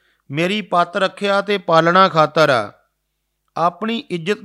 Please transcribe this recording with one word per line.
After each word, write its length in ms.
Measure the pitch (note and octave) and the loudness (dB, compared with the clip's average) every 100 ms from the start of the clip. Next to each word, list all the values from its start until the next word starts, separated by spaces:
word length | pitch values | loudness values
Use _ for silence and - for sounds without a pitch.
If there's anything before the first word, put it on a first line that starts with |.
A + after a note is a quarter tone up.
| _ _ _ | _ _ _
ਮੇਰੀ 300 | C#3 F3 G#3+ | -4 -2 -4
ਪੱਤ 360 | F#3 F3+ F3 G3+ | -2 -2 -2 -2
ਰੱਖਿਆ 440 | F#3+ F#3+ G3+ G3 | -4 -4 -2 -2
ਤੇ 180 | G3 G3+ | -2 -4
ਪਾਲਣਾ 500 | F#3 D#3+ E3 F3+ F#3+ | 2 2 4 4 4
ਖਾਤਰ 640 | D#3+ D3+ E3 D3+ B2+ G2+ - _ _ _ _ _ _ _ - | 4 0 2 2 2 -4 -12 _ _ _ _ _ _ _ -4
ਆਪਣੀ 420 | E3 F3 G#3+ A3+ | -4 -4 -8 -8
ਇੱਜ਼ਤ 420 | - F3 D#3+ G#3 | -8 -8 -6 -8